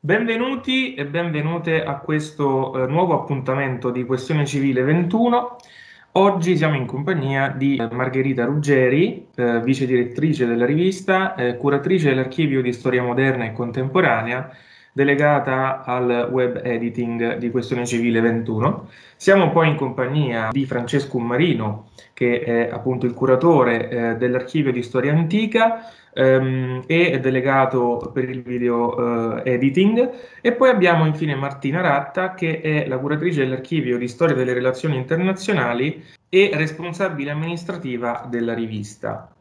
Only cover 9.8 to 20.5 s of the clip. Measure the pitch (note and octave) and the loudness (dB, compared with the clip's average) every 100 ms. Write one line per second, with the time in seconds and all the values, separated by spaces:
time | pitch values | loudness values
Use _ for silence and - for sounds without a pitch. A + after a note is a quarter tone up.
9.8 | C3 B2+ A#2+ - D#3+ C#3+ B2 A#2 A#2+ D3+ | 2 2 0 0 0 2 0 2 2 2
10.8 | F3+ F#3+ - F#3+ F#3+ - B2 A#2+ C#3+ C#3 | 0 -2 0 0 0 -2 -4 -2 0 0
11.8 | E3 F3+ D3 C3 B2+ - D#3 C3+ B2 A#2+ | 0 2 2 0 -2 -2 0 0 -2 -2
12.8 | C3 B2 B2 B2 C3+ B2+ A2+ A2 A#2+ A2+ | -2 0 0 0 0 0 -4 -6 -6 -4
13.8 | C3 F#3 D#3+ A2+ A2+ B2+ C#3+ - - - | -2 2 2 2 -2 -6 -8 -16 -20 -20
14.8 | _ - C#3 C#3+ D3 C#3+ C3+ C3 C3 C3+ | _ 0 2 4 4 2 0 0 0 -4
15.8 | - B2 B2 A#2+ A#2+ B2+ B2 B2 B2 A#2 | -4 -2 0 0 0 0 0 -2 -4 -4
16.8 | A#2 A2+ A#2+ A#2 A#2 - A#2+ B2 A2+ B2 | -4 -4 -4 -2 -2 -2 -2 -4 -2 -4
17.8 | A#2+ A#2+ A#2 A2+ A2+ A2+ A2+ A2 B2+ G3+ | -2 -2 0 2 2 0 -2 0 0 -2
18.8 | - - - _ - G3 E3+ E3+ D#3 D3 | -8 -20 -20 _ 4 4 6 4 2 0
19.8 | C3+ A#2+ B2 D3 C#3 A#2 A2 | -4 -4 -2 0 0 -2 -2